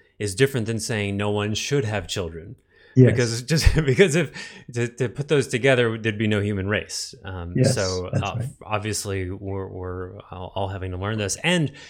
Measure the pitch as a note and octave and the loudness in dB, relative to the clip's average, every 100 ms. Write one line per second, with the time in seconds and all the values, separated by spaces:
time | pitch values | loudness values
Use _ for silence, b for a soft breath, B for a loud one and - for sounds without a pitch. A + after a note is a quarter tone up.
0 | b b G#2 F#2+ C3+ C3 G#2+ A2+ - A2 | b b -6 2 2 2 -2 -4 -2 -2
1 | G2+ G2+ G#2 G#2 G#2 G#2 - C#3+ A2 G#2+ | -2 -2 0 0 0 -2 -2 -2 0 -4
2 | F2+ - F2 E2 E2+ - _ B B - | -4 -6 -6 -8 -14 -18 _ B B 8
3 | B2 A2 A#2+ A#2 B2 D#3+ - D3+ D3 C3 | 8 8 2 0 -2 4 4 4 2 4
4 | F#3+ D3+ C#3+ B B B B A#2+ A#2 - | 6 4 0 B B B B -4 -4 -2
5 | A#2+ - A#2 D3 B2 B2 C3 B2+ A#2+ A2+ | -4 -4 2 2 2 2 4 4 2 0
6 | A2 G#2 A2 G#2+ G#2 G2+ F#2+ G#2 - - | -2 0 2 2 2 0 0 -2 -2 -8
7 | - - G2 F#2 E2+ F2+ B2+ B2+ F#2+ F#2 | -10 -12 -12 -10 -4 2 4 4 0 -2
8 | F2+ - G2+ E2+ B2 - - G#2+ G#2 G2 | -2 -2 -2 -4 -6 -10 -6 -4 -2 -4
9 | G2+ G2 F#2 G2 G2 G2 F#2+ F#2+ F#2 F2+ | -2 -4 -4 -6 -6 -6 -8 -8 -8 -8
10 | F#2 G2 - F2+ F#2 F#2+ G2 G2 F#2+ F2+ | -10 -12 -16 -12 -10 -4 -4 -4 -6 -4
11 | G2+ A2 G2+ - E3 F3 C#3+ B B | -4 -2 -2 -2 0 0 0 B B